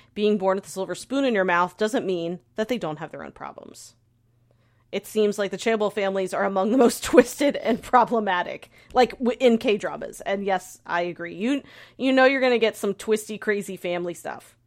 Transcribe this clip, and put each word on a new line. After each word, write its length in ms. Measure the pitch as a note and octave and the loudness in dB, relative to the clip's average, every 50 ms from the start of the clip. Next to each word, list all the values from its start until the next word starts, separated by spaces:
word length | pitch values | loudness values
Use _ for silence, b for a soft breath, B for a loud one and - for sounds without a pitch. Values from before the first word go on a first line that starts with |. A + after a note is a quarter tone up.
| B B B | B B B
Being 220 | G3+ G#3 G#3+ G#3 | -2 0 2 2
born 200 | G3+ F#3+ F#3+ F#3+ | 2 2 0 0
with 100 | G3 - | 0 -4
a 40 | - | -8
silver 260 | - F#3+ F#3+ E3+ F3+ | -8 -8 -6 -6 -6
spoon 280 | - - - B3+ C#4 C#4 | -10 -8 -4 -2 0 0
in 80 | C4 A3+ | 2 2
your 100 | G3 F#3 | 2 2
mouth 320 | F3+ F3 F3 F3+ F3 - | 2 4 2 2 0 0
doesn't 280 | - G#3+ G#3+ A3 B3+ - | -2 -2 0 0 -2 -2
mean 340 | F#3 F#3 E3+ E3 E3+ F3+ E3+ _ _ _ | -2 -2 -2 -4 -6 -6 -8 _ _ _
that 100 | - A3 | -4 -4
they 100 | - B3+ G#3+ | -2 -2 -4
don't 200 | - D#3+ D3+ D#3 | -4 -6 -6 -8
have 140 | E3 D3 - | -10 -12 -14
their 100 | C#3+ D#3 | -14 -16
own 80 | C#3 | -16
problems. 640 | - - C#3+ C#3+ - - - - - - - - _ _ _ _ _ _ _ _ _ _ _ _ _ _ _ _ _ _ _ - | -16 -14 -16 -16 -16 -16 -20 -20 -20 -20 -20 -20 _ _ _ _ _ _ _ _ _ _ _ _ _ _ _ _ _ _ _ -10
It 160 | - G3 - | -10 -10 -8
seems 320 | - - G#3+ G#3+ G#3 G3+ - | -4 0 2 2 2 2 0
like 140 | G3+ F#3+ G3 | -4 -4 -4
the 40 | |
Chaebol 360 | F3+ - A#3 A3+ G#3 G#3+ G3+ - | -4 -2 0 0 2 0 -2 -2
families 420 | A3 G3 G3 G3 G3 F#3+ F3+ - | 0 -2 0 0 -2 -2 -2 -2
are 80 | - G3+ | -2 -2
among 280 | G3 G3 F#3+ F#3+ A3 A#3 | 0 0 0 0 2 4
the 40 | |
most 280 | C4 A#3+ - - - - | 6 4 4 4 0 -4
<laughs> 0 | |
twisted 500 | - - B3 B3 - - - D4 C#4+ - | 2 4 4 4 4 2 0 0 0 0
and 260 | - - G#3+ A3+ - | 0 0 -2 -2 -2
problematic, 880 | - - - B3 A3+ G3 B3 A3+ G#3+ G3 F#3 F3 F3 - - - - - b b b b b | -2 2 4 4 4 4 0 -2 0 0 0 -2 -2 -4 -8 -12 -14 -20 b b b b b
like, 180 | B3 B3 A3 - - | 2 2 2 2 -2
w-, 160 | C4 A#3 A#3 - | -2 -2 0 4
in 200 | C4+ B3 A3+ A3+ | 4 4 4 4
K-dramas. 640 | - C4 G3+ G3+ - D#3+ D3 D3+ - - - - - | 2 0 0 0 -2 -6 -8 -8 -10 -10 -12 -10 -6
And 220 | - G3 G3+ G3 | -4 -4 -2 -2
yes, 360 | G3 F#3+ F3+ - - - - - | -2 -2 -2 -4 -8 -20 -16 -10
I 180 | - E3+ F3 F3 | -4 -4 -2 -2
agree. 340 | F3 E3+ - E3+ E3+ E3+ | -4 -6 -8 -10 -10 -8
You, 260 | E3+ G#3 B3 C#4+ C4+ - B B B B B B | -4 -2 0 0 -2 -4 B B B B B B
you 160 | B B3 C4+ C4 | B 0 2 6
know 120 | C4 C4 | 6 6
you're 160 | C4 C#4 C4+ | 6 6 4
gonna 180 | C4 B3+ B3 A3+ | 2 2 2 4
get 180 | A3 G#3+ G#3+ | 2 0 0
some 180 | - - G3+ G3 | 0 -4 -4 -4
twisty, 440 | - - A3 G#3+ G#3+ G#3+ - G#3+ G3 | -4 -2 0 0 0 -2 -4 -12 -8
crazy 380 | - G#3+ G#3 G3+ G3 - F#3+ | -4 -2 -2 -2 -4 -8 -10
family 380 | F3 - F3+ F3 F3 F3 F3 E3+ | -8 -6 -4 -4 -4 -4 -6 -8
stuff 420 | - - - B2 A#2+ - - _ _ _ | -8 -10 -12 -12 -12 -14 -20 _ _ _